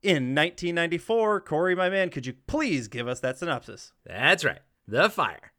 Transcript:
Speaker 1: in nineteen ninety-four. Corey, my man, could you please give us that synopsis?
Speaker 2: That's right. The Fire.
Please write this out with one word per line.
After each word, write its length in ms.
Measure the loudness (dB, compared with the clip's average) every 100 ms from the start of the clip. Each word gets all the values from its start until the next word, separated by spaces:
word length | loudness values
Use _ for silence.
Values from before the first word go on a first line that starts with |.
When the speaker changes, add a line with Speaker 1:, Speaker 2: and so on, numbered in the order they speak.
Speaker 1:
in 320 | 4 2 2
nineteen 440 | 2 0 -2 -4 -2
ninety-four. 640 | 0 -2 0 0 2 0
Corey, 340 | -2 0 0
my 160 | 2 0
man, 180 | 0 -2
could 140 | -4
you 100 | -10 -12 -4
please 400 | -2 0 -2 -4
give 220 | -6 -6
us 100 | -4
that 160 | -4 -4
synopsis? 540 | -6 -6 -8 -18 -20 _ -14
Speaker 2:
That's 380 | 0 2 4
right. 160 | 2 -4 _ _ -2
The 240 | 2 2
Fire. 400 | 4 -2 -2 -18